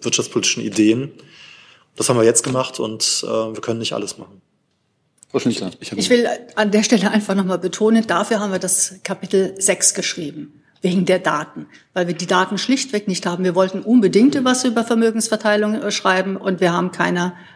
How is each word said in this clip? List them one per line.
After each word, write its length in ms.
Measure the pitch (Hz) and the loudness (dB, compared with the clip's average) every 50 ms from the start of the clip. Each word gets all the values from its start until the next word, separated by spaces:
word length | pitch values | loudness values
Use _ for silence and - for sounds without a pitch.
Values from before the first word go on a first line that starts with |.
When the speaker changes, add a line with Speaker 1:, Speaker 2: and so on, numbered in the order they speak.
Speaker 1:
wirtschaftspolitischen 640 | - 123 127 214 - - - 113 95 - - - 113 | -4 -2 0 -2 -2 -2 -2 -2 0 0 -2 -2 -6
Ideen. 500 | 110 98 110 107 107 113 123 135 147 - - - - - - - - - - - - - _ _ _ - | -4 2 4 4 4 4 2 0 -8 -12 -18 -20 -20 -20 -20 -20 -20 -20 -20 -20 -20 -20 _ _ _ -6
Das 140 | - 113 - | -4 0 2
haben 80 | 123 | 4
wir 80 | 117 110 | 4 6
jetzt 180 | 113 117 117 - | 4 4 4 0
gemacht 360 | 135 127 131 127 - - - | -2 -2 -4 -4 -4 -6 -8
und, 440 | 120 110 110 110 - - - - - | -8 -6 -6 -4 -4 -2 -2 -2 -4
äh, 40 | |
wir 340 | - 113 113 113 110 110 110 | -4 -4 -4 -4 -4 -8 -8
können 180 | - - 113 113 | -6 -6 -4 -4
nicht 140 | 113 107 - | -4 -6 -6
alles 240 | 110 104 95 - | -6 -8 -8 -10
machen. 240 | - - - - - _ _ _ _ _ _ _ _ _ _ _ _ _ _ _ _ _ _ - | -14 -16 -20 -20 -20 _ _ _ _ _ _ _ _ _ _ _ _ _ _ _ _ _ _ -4
Speaker 2:
Frau 60 | 131 | -2
Schnitzler. 320 | - 127 113 - - 92 - - | 0 0 -2 -2 -6 -8 -10 -10
Speaker 3:
Ich 320 | - - - - 185 - | -12 -10 -6 -2 0 2
will 180 | 247 240 233 - - - - - - | 2 2 2 0 -2 -6 -10 -8 -2
an 140 | - 214 208 | 0 0 2
der 140 | 190 214 208 | 2 2 4
Stelle 260 | - 254 196 180 208 | 4 2 2 2 2
einfach 240 | 208 214 208 - 208 | 2 0 0 0 -2
noch 100 | 196 190 | 0 0
mal 140 | 180 185 | 0 -2
betonen, 480 | 175 180 180 - - 214 220 226 226 220 | -2 -4 -4 -2 2 2 4 4 4 2
dafür 340 | 220 175 170 202 - 233 202 | 2 0 0 0 0 -2 -2
haben 120 | 208 202 | -2 -2
wir 80 | 190 180 | -4 -4
das 400 | 185 180 - - - - 185 - - | -2 -2 0 0 -2 -4 -6 -10 -8
Kapitel 560 | - 196 - - 180 - 190 190 185 - - | -8 -8 -8 -6 -2 0 0 0 0 -4 -2
sechs 360 | - - 180 - - - - | 0 0 0 2 0 0 0
geschrieben, 640 | - 170 - - - 165 143 143 151 - - _ _ _ _ _ _ - | -2 -6 -6 -6 -8 -10 -10 -10 -12 -16 -16 _ _ _ _ _ _ -2
wegen 220 | 185 180 196 175 | 0 0 0 2
der 120 | - 185 | 2 0
Daten, 480 | 180 185 160 151 147 151 - - - - - - - _ _ - | 0 0 -2 -2 -2 -4 -8 -12 -16 -16 -16 -20 -20 _ _ -4
weil 120 | 190 175 | -4 -2
wir 80 | 170 170 | -2 -4
die 140 | 160 180 | -6 -2
Daten 320 | 170 - 185 185 - 208 190 | 0 2 2 2 0 -2 -4
schlichtweg 480 | - - 262 269 - - - 208 208 | -2 0 0 -2 -2 -4 -4 -4 -2
nicht 180 | 208 185 - - | -2 -4 -4 -4
haben. 180 | 185 175 175 185 | -4 -4 -2 -2
Wir 120 | 185 170 | 0 2
wollten 260 | 185 190 190 190 190 | 2 2 0 0 -4
unbedingt 560 | - 214 240 254 202 185 - 196 233 285 294 285 247 | 0 4 4 6 6 6 6 6 6 6 4 2 2
was 200 | 254 254 254 - | 2 2 2 0
über 200 | 254 220 233 226 | 0 0 0 0
Vermögensverteilung, 1000 | - 240 226 226 226 214 226 220 - 220 214 214 214 208 208 214 208 214 220 | 0 2 2 2 2 2 0 -2 -2 -2 0 2 2 2 2 2 0 -2 -2
äh, 100 | - 208 | -2 -4
schreiben 460 | 202 - - 190 185 185 185 196 190 | -4 0 0 2 2 2 0 -2 -4
und 240 | 190 - 196 185 170 | -4 -2 -2 0 2
wir 100 | 190 170 | 2 2
haben 200 | 170 175 185 180 | 2 2 -2 -2
keine 420 | - - 175 175 180 175 175 180 180 - - - - | 0 0 0 0 0 0 -2 -2 -4 -8 -20 -20 -20